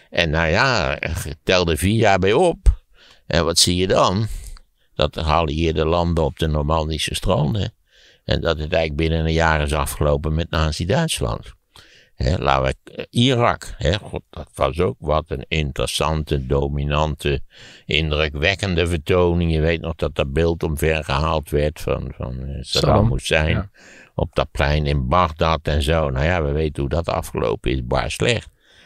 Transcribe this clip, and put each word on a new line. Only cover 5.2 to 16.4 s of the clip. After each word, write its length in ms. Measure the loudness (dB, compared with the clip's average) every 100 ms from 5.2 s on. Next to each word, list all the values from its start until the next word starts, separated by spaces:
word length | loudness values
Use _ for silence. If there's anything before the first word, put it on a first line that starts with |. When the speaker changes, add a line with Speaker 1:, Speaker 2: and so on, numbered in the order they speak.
Speaker 1:
geallieerde 600 | 0 2 2 0 0 0
landen 400 | 0 2 2 2
op 140 | 0 0
de 80 | -2
Normandische 680 | 0 0 0 -2 -4 -4
stranden. 600 | -4 0 0 0 -2 -4 -8 _ _ -20 _
En 160 | -4 -2
dat 180 | 0 -2
het 140 | 0
eigenlijk 240 | 0 0 0
binnen 300 | 0 2 2
een 60 |
jaar 300 | 2 2 2
is 100 | 0
afgelopen 600 | -2 -2 0 0 0 0
met 160 | -2 -2
Nazi-Duitsland. 1000 | 0 0 0 0 0 0 -2 -4 -6 -10 -20 _ -20 -20 -20 _
Hè, 240 | -4 -2 0
laten 360 | 2 2 0 -4
we, 80 | -10
eh, 120 | -14 -4
Irak, 640 | 2 2 4 2 0 -6 -4
hè, 200 | -2 -2
god, 240 | -4 -12 -12
dat 180 | -14 -12
was 260 | -2 -2 0
ook 160 | -2 -2
wat 260 | -2 -2 -2
een 180 | -8 -4
interessante, 960 | -2 -2 -4 -4 -2 0 -2 -2 -4